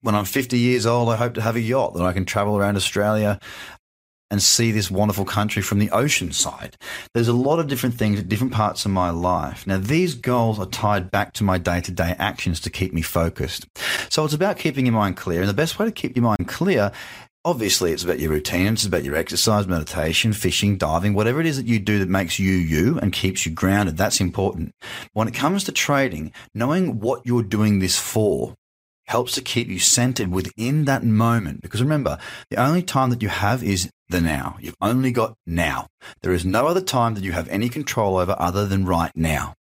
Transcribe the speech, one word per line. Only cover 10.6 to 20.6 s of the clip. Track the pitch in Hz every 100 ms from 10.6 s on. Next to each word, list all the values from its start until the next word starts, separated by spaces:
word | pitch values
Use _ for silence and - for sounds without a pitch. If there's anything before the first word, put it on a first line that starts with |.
| 95
tied | - 107 104 90
back | 101 104
to | -
my | 101 92
day-to-day | 87 87 85 87 87 90
actions | 101 - - 82
to | -
keep | - 95
me | 82
focused. | 82 - 82 - 67 - - - - - -
So | - 151
it's |
about | 147 190 180
keeping | 165 139
your | 127
mind | 113 101 90
clear. | - 85
And | 95
the |
best | 101 165 -
way | 226
to |
keep | 220 -
your | -
mind | 117 107 -
clear, | - 180 156 101 - - - - _
obviously, | 165 160 104 - 90
it's | 80
about | 87 76
your | 78
routine, | 78 - 90 95
it's | 110
about | 104 87
your | 69 76
exercise, | 85 87 - 104 95
meditation, | 87 76 82 80 80 113
fishing, | 104 92 85